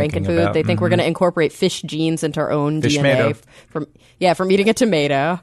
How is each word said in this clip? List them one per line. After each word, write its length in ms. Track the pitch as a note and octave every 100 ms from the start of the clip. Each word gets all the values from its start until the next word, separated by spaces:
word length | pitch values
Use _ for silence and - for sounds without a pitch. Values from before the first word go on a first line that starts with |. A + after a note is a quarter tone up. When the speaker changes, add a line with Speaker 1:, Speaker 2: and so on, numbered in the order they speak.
| D3
Speaker 1:
thinking 120 | - G2
Speaker 2:
food. 140 | -
Speaker 1:
about. 140 | E3+ D#3+
Speaker 2:
They 80 |
think 180 | D#3 E3+
we're 60 | F3+
Speaker 1:
Mm-hmm. 40 | F3+
Speaker 2:
gonna 60 | D#3+
incorporate 460 | E3 F3+ F3 D3+
fish 300 | - F#3 -
genes 400 | D#3 D3+ D#3+ D#3+
into 160 | D#3+ D3
our 100 | D3
own 300 | D3+ D3 D#3
Speaker 1:
Fish 120 | D3+
Speaker 2:
D 60 | D3
N 60 | C#3+
A 100 | C3
Speaker 1:
tomato. 220 | A2+ A2 - - -
Speaker 2:
from, 180 | D#3+ G3 _ _ -
yeah, 160 | F#3
from 180 | D#3+ F#3+
eating 180 | G3 G3+
a 40 |
tomato. 680 | A3 B3 E3 C#3+ C#3 D3 F3